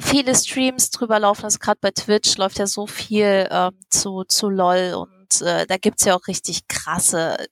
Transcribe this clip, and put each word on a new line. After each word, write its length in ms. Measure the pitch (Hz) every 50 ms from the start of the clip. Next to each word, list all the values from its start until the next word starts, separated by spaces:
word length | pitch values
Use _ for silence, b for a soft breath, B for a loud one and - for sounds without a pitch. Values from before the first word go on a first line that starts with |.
viele 340 | - - 269 285 254 262 254
Streams 560 | - - - - 269 262 262 254 254 - -
drüber 280 | - - 247 220 220 214
laufen, 260 | 214 202 208 - 214
also 140 | 214 - -
grad 220 | - 208 208 -
bei 100 | - 196
Twitch 460 | - - - 214 208 214 - - -
läuft 220 | 202 190 196 - -
ja 80 | 202
so 200 | 196 - 208 208
viel, 640 | - - - - - 208 208 208 202 196 190 185 -
ähm, 280 | - 180 180 185 190 190 - -
zu, 360 | - - - 196 190 185 185
zu 240 | - - - 220 202
lol 440 | 196 185 180 180 180 185 185 180 170
und, 460 | 185 175 185 185 190 _ - - -
äh, 240 | 156 175 170 170 -
da 100 | - 185 185
gibt's 260 | - 208 - - -
ja 100 | 202 180
auch 100 | 180 - -
richtig 400 | 180 - - - 165 - - -
krasse 680 | - - - 156 165 175 - - 180 165 165 151 - - - -